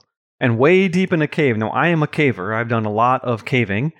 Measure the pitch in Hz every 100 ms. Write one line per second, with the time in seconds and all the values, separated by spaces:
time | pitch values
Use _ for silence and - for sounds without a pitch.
0 | _ _ _ - 127 113 147 185 190 180
1 | 185 170 147 - 139 110 110 120 165 165
2 | 151 - 139 92 95 113 117 113 107 104
3 | 123 127 123 110 - 127 101 101 156